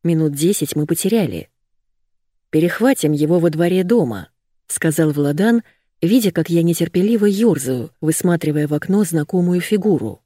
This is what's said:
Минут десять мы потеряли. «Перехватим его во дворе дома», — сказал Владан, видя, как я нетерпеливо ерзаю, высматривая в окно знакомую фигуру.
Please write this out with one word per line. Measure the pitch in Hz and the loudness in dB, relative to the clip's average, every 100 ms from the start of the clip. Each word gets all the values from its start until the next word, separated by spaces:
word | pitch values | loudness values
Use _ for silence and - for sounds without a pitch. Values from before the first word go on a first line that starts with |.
Минут | 170 160 156 | 0 0 0
десять | 143 170 208 147 151 | 0 0 0 -4 -4
мы | 151 | -2
потеряли. | 170 190 226 156 85 - _ _ _ _ _ _ _ _ _ _ | -2 0 0 -2 -6 -14 _ _ _ _ _ _ _ _ _ _
«Перехватим | 156 170 - 240 262 151 | 0 0 2 0 2 0
его | 147 151 175 | 0 2 2
во | 170 | 2
дворе | 156 175 185 | 2 0 0
дома», — | 180 240 139 104 80 _ _ _ _ | 2 0 0 -4 -12 _ _ _ _
сказал | - 165 151 156 | -4 -2 2 0
Владан, | 147 143 147 214 233 - _ _ _ | 2 -2 2 2 0 -2 _ _ _
видя, | 170 247 214 | 0 2 2
как | 170 156 | -2 0
я | 170 | 0
нетерпеливо | 170 165 165 175 202 233 208 | 0 0 -2 0 0 2 2
ерзаю, | 196 226 147 131 127 - _ | 2 2 0 -2 -4 -6 _
высматривая | 156 160 180 170 156 151 147 | -4 0 0 0 0 -2 0
в | 151 | -2
окно | - 196 | 0 0
знакомую | 196 160 147 185 175 180 | 0 -2 -2 -2 0 -2
фигуру. | 175 214 214 170 107 - | 0 -2 0 0 -2 -12